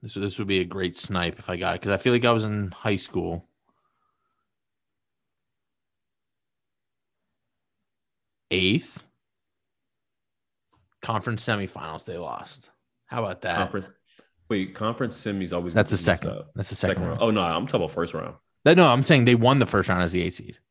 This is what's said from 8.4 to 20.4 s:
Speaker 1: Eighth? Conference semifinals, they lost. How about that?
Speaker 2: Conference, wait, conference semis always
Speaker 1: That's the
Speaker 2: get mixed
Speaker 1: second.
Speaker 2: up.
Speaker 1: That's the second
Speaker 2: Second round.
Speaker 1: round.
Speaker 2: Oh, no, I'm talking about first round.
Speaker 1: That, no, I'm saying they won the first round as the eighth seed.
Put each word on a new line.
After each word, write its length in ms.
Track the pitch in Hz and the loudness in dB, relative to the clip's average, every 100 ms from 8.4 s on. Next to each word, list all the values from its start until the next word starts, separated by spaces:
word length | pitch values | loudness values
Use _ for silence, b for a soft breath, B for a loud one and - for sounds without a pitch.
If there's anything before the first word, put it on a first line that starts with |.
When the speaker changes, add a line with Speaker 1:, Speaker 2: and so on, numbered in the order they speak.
| _ | _
Speaker 1:
Eighth? 560 | 92 92 120 - - - _ _ _ _ _ _ _ _ _ _ _ _ _ _ _ _ _ _ _ | 0 2 2 -2 -18 -20 _ _ _ _ _ _ _ _ _ _ _ _ _ _ _ _ _ _ _
Conference 420 | - 110 98 110 | -4 -4 -2 -6
semifinals, 600 | - 107 95 - 80 78 | -2 -2 -2 -8 -12 -12
they 120 | - 87 | -12 -10
lost. 540 | 82 - - - - _ _ _ _ | -10 -10 -12 -18 -20 _ _ _ _
How 140 | 120 | -6
about 180 | 107 92 | -4 -6
that? 140 | - 85 | -4 -2
Speaker 2:
Conference, 300 | - 101 92 _ _ b b _ _ | -2 -6 -10 _ _ b b _ _
wait, 260 | 107 92 | -4 -4
conference 420 | - 110 120 123 - | -4 -6 -4 -6 -6
semis 340 | - 101 90 | -6 -6 -4
always 220 | 87 87 | -4 -2
Speaker 1:
That's 160 | 87 104 | 0 2
the 60 | 95 | 0
Speaker 2:
get 40 | |
mixed 40 | |
Speaker 1:
second. 260 | - 87 - | 0 0 -2
Speaker 2:
up. 200 | - - | -8 -12
Speaker 1:
That's 160 | - 104 | -10 -8
the 60 | 104 | -4
second 140 | 95 | -2
Speaker 2:
Second 140 | 92 90 | -2 -2
round. 120 | 82 | 0
Speaker 1:
round. 20 | |
Speaker 2:
Oh, 80 | 113 | 0
no, 100 | 107 | 2
I'm 240 | 87 82 123 | 0 -2 -2
talking 140 | 123 | -2
about 80 | 82 | -2
first 240 | - 85 | -4 -6
round. 220 | 80 80 - _ _ | -6 -10 -14 _ _
Speaker 1:
That, 120 | - 170 | 4 8
no, 120 | 170 | 8
I'm 140 | 123 | 6
saying 200 | 135 151 | 6 6
they 100 | 120 | 8
won 240 | 123 113 139 | 6 6 4
the 80 | 120 | 4
first 220 | 104 92 | 2 2
round 140 | 90 | 2
as 100 | 87 | 2
the 100 | 90 | 0
eighth 120 | 87 | -4
seed. 240 | - | -6